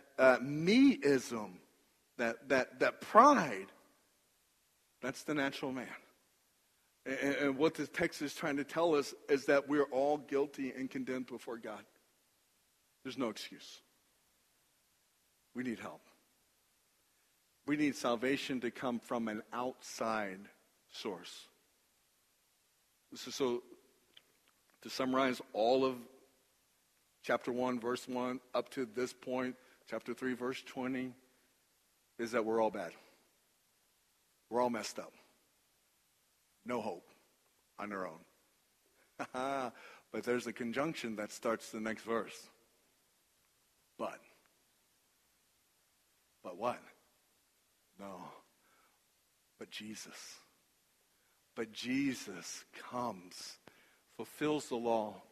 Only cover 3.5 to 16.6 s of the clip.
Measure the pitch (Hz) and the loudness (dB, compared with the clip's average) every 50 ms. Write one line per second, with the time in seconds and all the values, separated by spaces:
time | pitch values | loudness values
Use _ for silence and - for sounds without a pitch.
3.5 | 107 95 95 - - - - _ _ _ _ _ _ _ _ _ _ _ _ _ | -2 -4 -8 -10 -14 -20 -20 _ _ _ _ _ _ _ _ _ _ _ _ _
4.5 | _ _ _ _ _ _ _ _ _ _ - 127 135 - - - 151 151 135 139 | _ _ _ _ _ _ _ _ _ _ -8 -8 -8 -6 -6 -2 0 0 0 0
5.5 | 135 - - 135 127 131 110 92 - - - - _ _ _ _ _ _ _ _ | -2 -4 -4 -4 -4 -6 -6 -8 -10 -14 -16 -20 _ _ _ _ _ _ _ _
6.5 | _ _ _ _ _ _ _ _ _ _ _ 135 135 127 131 143 139 127 143 143 | _ _ _ _ _ _ _ _ _ _ _ -6 -4 -2 0 0 0 2 2 0
7.5 | 135 131 156 156 156 - 147 131 - - 170 165 - - 151 139 - - 175 160 | 2 4 2 2 2 0 -4 -4 -2 0 0 0 0 -4 -6 -6 -4 -4 -4 -2
8.5 | 143 143 139 - - 165 170 170 156 143 135 - - - - - 147 139 131 - | -2 -2 -4 -2 0 2 4 6 6 4 4 2 -4 -10 0 2 2 4 6 6
9.5 | 143 139 139 135 147 151 139 - 127 127 139 147 151 151 131 - 139 135 143 147 | 6 6 6 4 4 4 4 4 2 2 2 2 2 0 -2 0 0 0 0 0
10.5 | - - 135 127 - 123 131 127 - 135 127 127 127 131 127 - 127 113 - 139 | -2 -4 -6 -4 -4 -4 -6 -6 -4 -6 -4 -4 -4 -4 -4 -6 -10 -10 -10 -10
11.5 | 117 117 113 113 107 101 101 - _ _ _ _ _ _ _ _ _ _ _ _ | -10 -8 -8 -8 -10 -10 -12 -16 _ _ _ _ _ _ _ _ _ _ _ _
12.5 | _ _ _ _ _ _ _ _ _ _ - 135 120 123 131 110 104 - - - | _ _ _ _ _ _ _ _ _ _ -14 -10 -6 -4 -4 -4 -4 -6 -10 -14
13.5 | 101 - - - - - - _ _ _ _ _ _ _ _ _ _ _ _ _ | -14 -16 -18 -18 -18 -20 -20 _ _ _ _ _ _ _ _ _ _ _ _ _
14.5 | _ _ _ _ _ _ _ _ _ _ _ _ _ _ _ _ _ _ _ _ | _ _ _ _ _ _ _ _ _ _ _ _ _ _ _ _ _ _ _ _
15.5 | - 123 127 127 110 95 101 101 - - - - - _ _ _ _ _ _ _ | -10 -8 -6 -6 -6 -6 -8 -10 -12 -14 -18 -20 -20 _ _ _ _ _ _ _
16.5 | _ _ | _ _